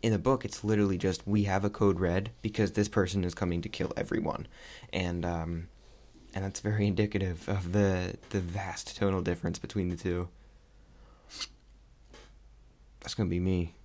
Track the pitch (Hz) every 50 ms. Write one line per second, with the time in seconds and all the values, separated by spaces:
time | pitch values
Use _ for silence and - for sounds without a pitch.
0 | - 113 110 101 104 123 135 127 - 101 - - - 104 107 104 104 98 95 87
1 | - 95 90 - - - 101 107 101 98 95 98 98 101 101 - 107 101 95 82
2 | 92 87 87 95 101 110 - - - 110 107 - 110 101 - - 104 104 - 110
3 | 95 90 92 101 90 90 82 - 101 87 87 85 85 - - - - - - -
4 | - - - - - - - - - - - - - - - - - - - 92
5 | 92 87 87 87 85 87 85 82 82 82 85 82 85 - - - - - - -
6 | - - - - - - - 95 95 98 98 - - 104 104 107 104 101 95 92
7 | 107 104 - 98 95 92 87 82 - - 101 98 90 87 90 104 101 98 95 92
8 | 90 90 - - - - - 101 90 87 85 101 95 95 85 - - - - -
9 | 104 98 95 92 90 92 87 85 - 87 82 - - - - 107 92 90 90 85
10 | - 92 87 87 90 87 - - - - - - - _ - - - - - -
11 | - - - - _ - - - - - - - - - - - - - - -
12 | - - - - - - - - - - - - - - - _ - - - -
13 | - - - - 107 87 87 90 90 92 95 90 85 82 - - -